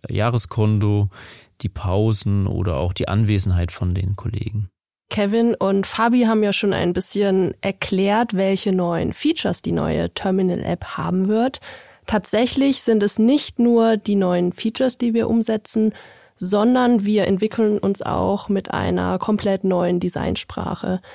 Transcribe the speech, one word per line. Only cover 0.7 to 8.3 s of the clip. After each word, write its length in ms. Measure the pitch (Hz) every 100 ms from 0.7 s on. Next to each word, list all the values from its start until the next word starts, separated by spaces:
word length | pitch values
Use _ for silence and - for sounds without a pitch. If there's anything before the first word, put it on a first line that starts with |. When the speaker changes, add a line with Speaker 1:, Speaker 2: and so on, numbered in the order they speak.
| 107 104 104 101 - - - - -
Speaker 1:
die 80 | 101
Pausen 800 | - 92 95 110 107 104 101 95
oder 300 | 90 92 71
auch 140 | 90
die 140 | 95 -
Anwesenheit 640 | 101 107 104 92 90 85
von 240 | - 90
den 220 | 90 92 98
Kollegen. 540 | - - - 107 98 _ _ _ -
Speaker 2:
Kevin 440 | 214 202 226 233
und 320 | - 190 196 185
Fabi 380 | - 233 247
haben 180 | 226 220
ja 100 | 208
schon 220 | 196 202
ein 180 | 190 175
bisschen 600 | 180 - 196 202 190 185 -
erklärt, 720 | 196 190 - 185 196 214 240